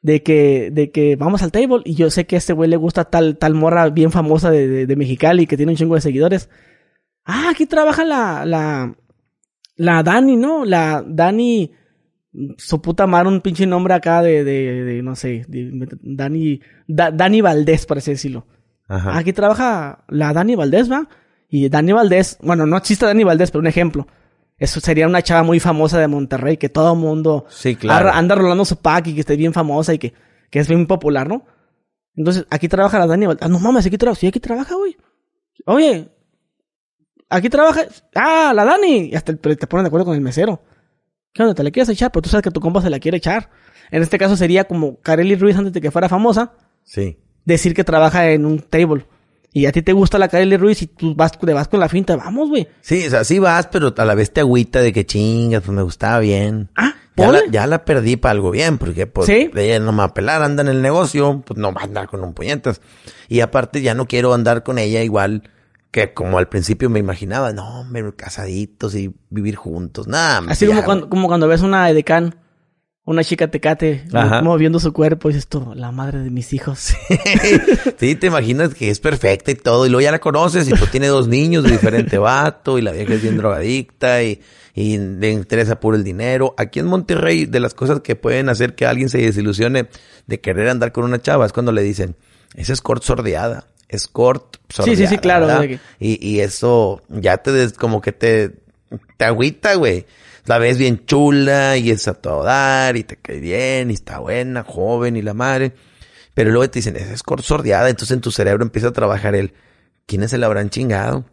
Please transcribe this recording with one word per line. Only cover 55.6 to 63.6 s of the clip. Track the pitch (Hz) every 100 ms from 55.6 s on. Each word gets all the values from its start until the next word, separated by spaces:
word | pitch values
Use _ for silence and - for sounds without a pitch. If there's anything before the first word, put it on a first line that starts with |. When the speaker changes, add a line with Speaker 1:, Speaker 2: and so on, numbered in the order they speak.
Speaker 2:
pues | 95
me | 101
gustaba | 90 - 104 117
bien". | 107 98 104 110 101 -
Speaker 1:
Ah, | 247 - _ -
Speaker 2:
Ya | 214
la, | 359
Speaker 1:
ponle. | 415
Speaker 2:
ya | 151 127
la | 170
perdí | - 139 113 123
para | 123
algo | 104 95
bien, | 98 165 139
porque, | - 85 101
pues, | - 92
Speaker 1:
Sí. | 214 320 104
Speaker 2:
ella | 104 113
no | 110
me | 107
va |
a | 95
pelar, | - 98 156
anda | 147 143
en | 143
el | 131
negocio, | 135 160 160 151 143 139
pues | - 110
no | 104
va | 92
a |
andar | 101 104 98
con | 101
un | 92
puñetas. | 82 92 147 131 - _ _ - - -
Y | 117
aparte | 113 135